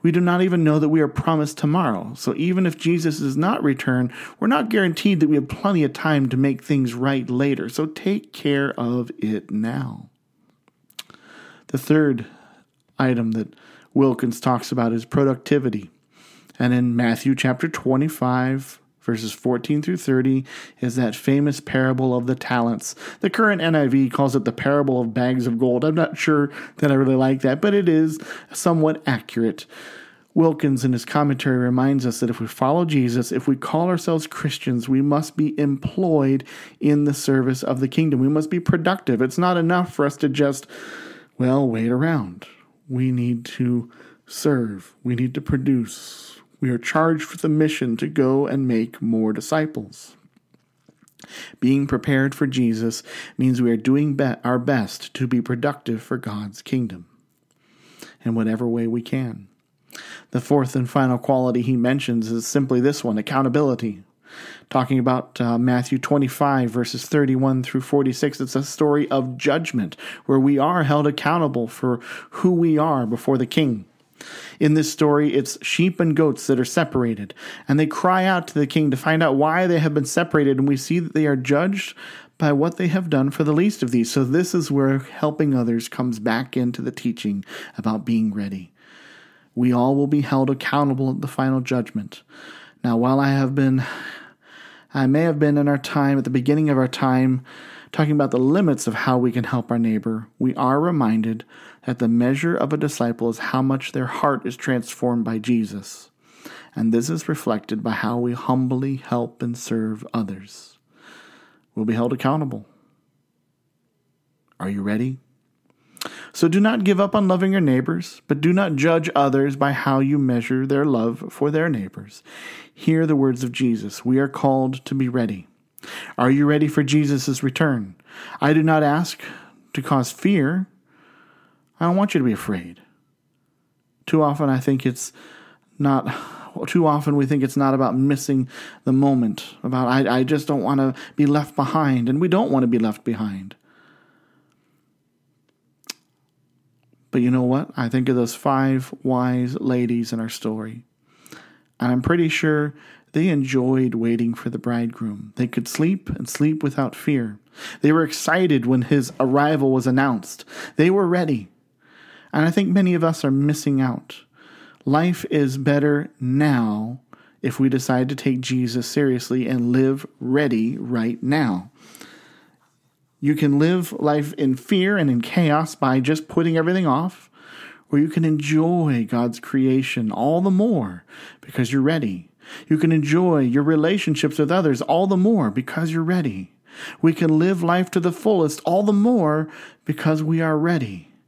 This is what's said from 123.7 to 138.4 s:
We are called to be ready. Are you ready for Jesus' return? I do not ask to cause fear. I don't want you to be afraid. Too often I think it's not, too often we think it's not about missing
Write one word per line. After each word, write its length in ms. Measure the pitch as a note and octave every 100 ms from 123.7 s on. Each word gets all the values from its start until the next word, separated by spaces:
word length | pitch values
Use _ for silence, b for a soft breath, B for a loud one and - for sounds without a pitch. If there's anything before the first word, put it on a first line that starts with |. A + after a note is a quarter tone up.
| A2+ G#2 -
We 140 | B2 B2+
are 100 | C#3+
called 560 | C#3 C#3 C3+ C3 C3 -
to 80 | C3+
be 120 | B2+
ready. 380 | B2+ A2+ F#2+ - _ _ - B B B -
Are 120 | B2+
you 140 | C#3
ready 220 | D3 D3+ D3+
for 160 | D3+
Jesus' 600 | C3+ D3+ C#3+ C#3 C3+ B2+
return? 520 | C3+ C3 D#3 B2 F#2+ - B B B B
I 120 | C#3+
do 100 | D#3
not 200 | D#3 D#3+
ask 400 | D3 D3+ F3 - - B B B _
to 60 | -
cause 300 | C3+ C#3 B2
fear. 560 | - F#3+ G3 C#3 F3+ F#3+ _ b b b b b b b b b _
I 80 | E3+
don't 100 | F#3
want 180 | G3+
you 40 | D#3+
to 60 |
be 80 | B2+
afraid. 500 | G#2 - F#2+ E2+ F2 _ _ _ _ _ _ _ _ _ _ _ _
Too 180 | - D#3+
often 280 | D3 D3 C#3+
I 80 | C3
think 260 | C3+ C3+
it's 280 | C3 B2 - B B B B B B -
not, 340 | C#3+ C3+ - B B B B - -
too 200 | F3 D#3
often 300 | D3 D3 C#3+
we 100 | C3
think 180 | D3
it's 120 | C3 C#3
not 180 | C3+
about 220 | C3+ B2+ B2+
missing 520 | C#3 C#3 - C3+